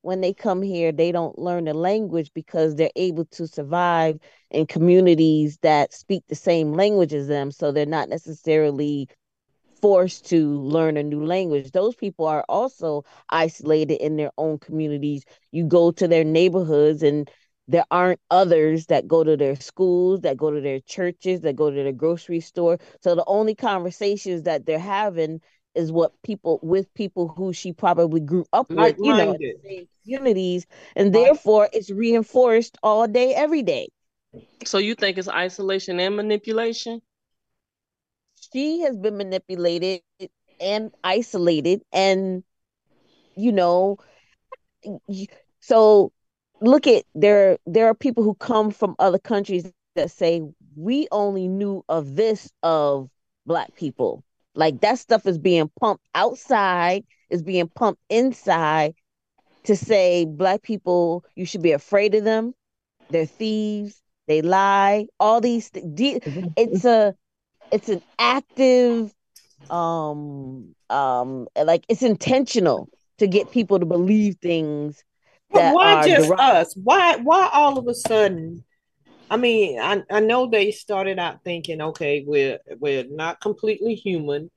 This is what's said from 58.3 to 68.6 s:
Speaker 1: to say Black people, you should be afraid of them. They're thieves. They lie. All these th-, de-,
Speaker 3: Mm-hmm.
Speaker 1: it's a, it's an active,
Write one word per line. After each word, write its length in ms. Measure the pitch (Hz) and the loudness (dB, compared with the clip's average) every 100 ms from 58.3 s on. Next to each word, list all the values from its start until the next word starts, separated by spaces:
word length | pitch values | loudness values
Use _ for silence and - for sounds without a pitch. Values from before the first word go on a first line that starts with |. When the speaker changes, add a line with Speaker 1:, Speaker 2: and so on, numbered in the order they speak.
| 233 - 165 156 156 151 - _ _ _ _ _ _ | -2 -2 0 2 0 0 -4 _ _ _ _ _ _
Speaker 1:
to 100 | - | -2
say 520 | 202 - 208 180 175 160 | -2 2 2 4 2 -2
Black 360 | 151 185 202 | -2 -2 -2
people, 640 | - 208 - 175 170 175 _ | -4 -6 -2 0 0 -4 _
you 100 | - 180 | -12 -10
should 160 | 175 | 0
be 100 | 165 | 0
afraid 420 | 147 _ 202 208 | 0 _ 0 2
of 80 | 214 | 2
them. 300 | 208 220 226 - _ _ _ _ _ | 0 -2 -4 -12 _ _ _ _ _
They're 160 | 165 160 | -4 -4
thieves. 760 | _ 220 214 214 208 208 _ _ _ - | _ -4 -4 -4 -6 -10 _ _ _ -2
They 140 | 156 | 0
lie. 640 | 160 190 196 196 196 208 214 _ | 2 2 2 4 2 2 -4 _
All 220 | 214 226 | 2 2
these 300 | 240 233 - | 2 -2 -6
th-, 160 | 185 170 | -14 -12
de-, 260 | 151 269 247 | -2 -2 -2
Speaker 3:
Mm-hmm. 280 | 156 147 180 160 | -8 -8 -6 -2
Speaker 1:
it's 280 | 233 190 | 0 2
a, 320 | 247 226 208 190 _ _ _ _ _ | 4 4 2 -2 _ _ _ _ _
it's 160 | 214 - | -4 -2
an 140 | 180 _ - | -6 _ -4
active, 920 | 240 254 - - | -2 -2 -4 2